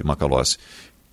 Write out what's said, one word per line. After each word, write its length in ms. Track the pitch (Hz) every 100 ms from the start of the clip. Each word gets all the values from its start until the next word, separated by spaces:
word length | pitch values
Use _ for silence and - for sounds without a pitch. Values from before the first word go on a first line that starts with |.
| 71
Macalossi, 520 | 71 73 65 65 - - - - _ -